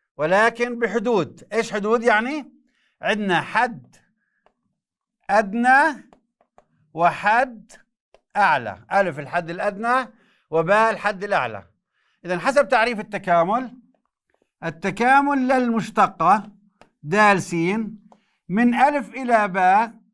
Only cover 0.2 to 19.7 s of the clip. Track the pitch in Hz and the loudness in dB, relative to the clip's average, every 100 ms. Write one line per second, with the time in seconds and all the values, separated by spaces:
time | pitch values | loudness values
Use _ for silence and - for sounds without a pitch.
0.2 | 156 190 226 226 240 240 226 214 214 214 | 0 2 2 0 -4 -4 -4 -2 0 0
1.2 | 151 - - 214 220 208 202 233 233 214 | -2 -8 -8 -6 -4 -4 -2 0 2 2
2.2 | 240 302 254 _ _ _ _ _ - 214 | 0 -6 -10 _ _ _ _ _ -4 -2
3.2 | 202 170 139 214 247 175 - _ _ _ | 0 -2 -2 -2 -2 -4 -18 _ _ _
4.2 | _ _ _ _ _ _ _ _ _ _ | _ _ _ _ _ _ _ _ _ _
5.2 | - 202 202 226 247 262 311 254 - _ | -2 0 0 -2 2 4 4 -2 -12 _
6.2 | _ _ _ _ _ _ _ 151 170 - | _ _ _ _ _ _ _ -2 0 0
7.2 | 202 233 262 226 - - _ _ _ _ | 0 0 0 -6 -20 -20 _ _ _ _
8.2 | _ 196 196 147 113 92 - 196 190 143 | _ 0 2 2 -2 -10 -4 0 0 -4
9.2 | 135 165 165 175 202 196 233 254 233 _ | -6 -6 -6 -6 -6 -4 -2 -2 -4 _
10.2 | _ _ _ 160 165 208 220 208 208 196 | _ _ _ -2 2 2 2 0 -4 -6
11.2 | 202 185 123 104 - _ _ _ _ _ | -2 -2 -2 -6 -16 _ _ _ _ _
12.2 | 170 175 233 277 285 240 233 220 - 202 | -8 -4 0 0 2 2 0 -2 -8 -8
13.2 | 202 226 170 233 254 - _ _ _ _ | 0 2 2 -2 -6 -12 _ _ _ _
14.2 | _ _ _ _ 165 165 196 196 240 277 | _ _ _ _ -10 -6 -6 -2 2 4
15.2 | 285 277 254 262 247 226 - - 202 - | 2 0 0 2 2 -2 -2 0 0 2
16.2 | 165 208 202 - _ _ _ _ 147 196 | 2 2 0 -18 _ _ _ _ -4 4
17.2 | 208 190 - 170 170 214 214 - _ _ | 4 4 0 -2 -2 -2 -6 -12 _ _
18.2 | _ _ - 190 240 240 262 294 214 254 | _ _ -6 0 2 4 2 2 -4 -8
19.2 | 254 233 202 190 185 | 0 0 0 2 4